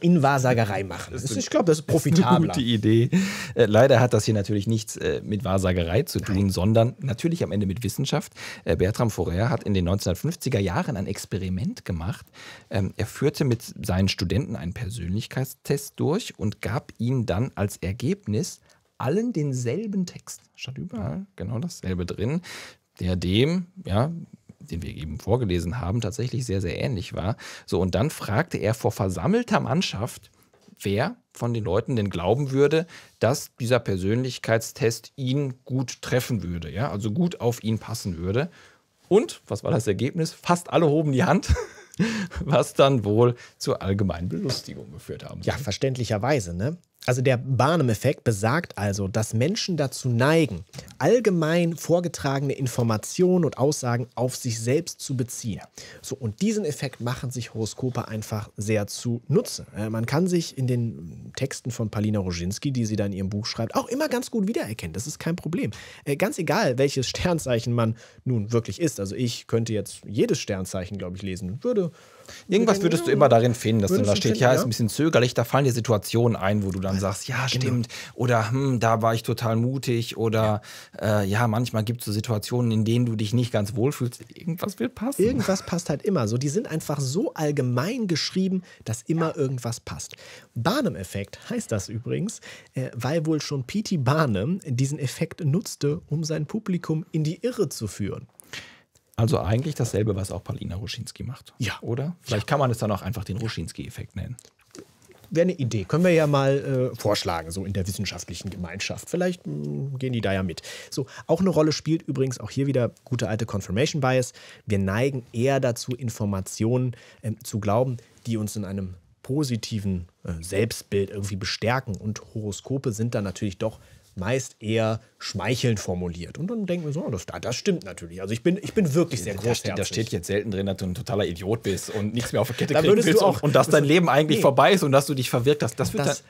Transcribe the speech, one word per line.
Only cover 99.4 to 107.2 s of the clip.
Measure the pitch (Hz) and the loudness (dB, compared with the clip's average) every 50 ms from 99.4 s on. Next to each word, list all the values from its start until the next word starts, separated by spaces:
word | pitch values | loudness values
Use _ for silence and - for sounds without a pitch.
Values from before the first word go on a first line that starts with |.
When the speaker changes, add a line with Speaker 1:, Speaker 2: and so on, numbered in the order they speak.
| 57 85 110 117 143 170 143 | 2 2 0 0 0 -2 -2
Speaker 2:
dasselbe, | - 131 113 - 95 107 - 98 | -2 -2 0 0 0 0 2 0
was | 95 92 - - | -2 -2 -4 -6
auch | 85 - | -6 -6
Palina | - - - - - 87 | -8 -8 -8 -8 -8 -8
Roginski | 95 110 - - - 117 - - - - | -8 -8 -8 -8 -10 -10 -12 -10 -10 -10
macht. | - 131 - - - - - | -10 -10 -12 -16 -20 -10 -6
Speaker 1:
Ja. | 123 98 - - - | -6 -6 -6 -6 -6
Speaker 2:
Oder? | 135 120 120 135 156 175 - - | -4 -4 -4 -4 -6 -6 -8 -6
Vielleicht | - 120 107 - | -4 -2 -2 0
Speaker 1:
Ja. | - | 0
Speaker 2:
kann | 151 147 | 2 2
man | 139 123 | 2 2
es | 117 - | 2 0
dann | 120 107 | 0 -2
auch | 104 - - | -2 -2 -2
einfach | - - 87 90 | -4 -6 -6 -6
den | - 92 | -6 -6
Roginski-Effekt | - - 113 - - 80 - - - - - - - - - - | -4 -4 -6 -6 -6 -8 -8 -8 -10 -12 -12 -12 -12 -14 -12 -10
nennen. | 95 87 - 123 - - - _ _ _ _ - - - - _ _ _ - - - - - - | -10 -10 -10 -10 -14 -16 -20 _ _ _ _ -20 -20 -20 -20 _ _ _ -20 -20 -20 -14 -4 0
Speaker 1:
Wäre | 160 170 | 2 2
eine | 180 185 | 2 2
Idee. | - 139 113 120 110 92 | 0 -2 -2 0 -2 -2
Können | - - 156 180 | 0 2 4 4
wir | 185 170 | 6 6
ja | 160 156 | 6 6
mal, | 147 143 139 135 135 139 139 - 139 135 127 127 123 - | 4 4 4 4 4 2 2 0 0 0 0 0 0 -2
äh, | 110 | -2
vorschlagen, | - 104 104 - | 0 0 0 2